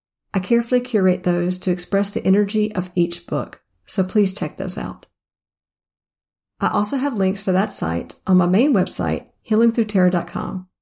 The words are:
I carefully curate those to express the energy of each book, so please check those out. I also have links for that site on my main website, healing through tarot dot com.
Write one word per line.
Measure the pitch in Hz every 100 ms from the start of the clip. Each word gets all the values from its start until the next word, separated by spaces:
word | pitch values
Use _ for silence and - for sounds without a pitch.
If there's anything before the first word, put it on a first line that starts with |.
| _ _ _
I | 185
carefully | 185 233 233 247
curate | 247 208 185 180
those | 180 175 175 180
to | -
express | 180 - 202 196
the | - 190
energy | 196 202 214 214 -
of | 185
each | - 175 - -
book, | 147 - - _ _ -
so | -
please | 185 214 196
check | 185 151 -
those | - -
out. | - - - _ _ _ _ _ _ _ _ _ _ _ _ _ _ _
I | 202
also | 202 208 269
have | 277
links | 226 190 196
for | -
that | 180 185
site | - 160 165 - - -
on | 180
my | 175
main | 185 294
website, | 214 - - 151 160 - _
healing | - 214 233
through | 226 214
tarot | 196 180
dot | 180 -
com. | 180 - 185 185 _